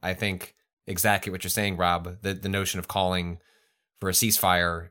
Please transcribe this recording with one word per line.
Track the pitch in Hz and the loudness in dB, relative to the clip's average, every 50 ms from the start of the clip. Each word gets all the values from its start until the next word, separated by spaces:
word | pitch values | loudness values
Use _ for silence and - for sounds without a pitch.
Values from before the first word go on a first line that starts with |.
I | - 92 92 | -4 -4 -2
think | - 110 101 95 90 - - - _ _ _ _ _ - - | 0 -2 -2 -2 -4 -8 -12 -18 _ _ _ _ _ -10 -8
exactly | 98 - - 107 101 95 - 104 | -4 0 2 4 4 2 2 -2
what | 92 92 - | -6 -6 -4
you're | 95 | -4
saying, | - - 104 101 95 85 | -2 0 0 0 0 2
Rob, | 92 87 87 85 85 87 90 90 - | 2 2 2 2 -2 -6 -10 -6 -4
the, | 98 98 | -4 -4
the | 92 95 98 | -4 -4 -2
notion | 95 98 95 92 - 95 | 0 0 0 -2 -4 -6
of | 85 - | -6 -2
calling | - 98 95 92 92 90 87 87 87 85 _ _ _ _ _ _ _ _ _ _ _ - | 0 2 2 2 2 0 -2 -4 -6 -10 _ _ _ _ _ _ _ _ _ _ _ -6
for | - 92 | -4 0
a | 92 | 0
ceasefire, | - - 113 107 - 101 95 90 87 87 87 85 82 85 87 | 2 2 2 2 2 4 4 4 4 4 2 0 -2 -6 -10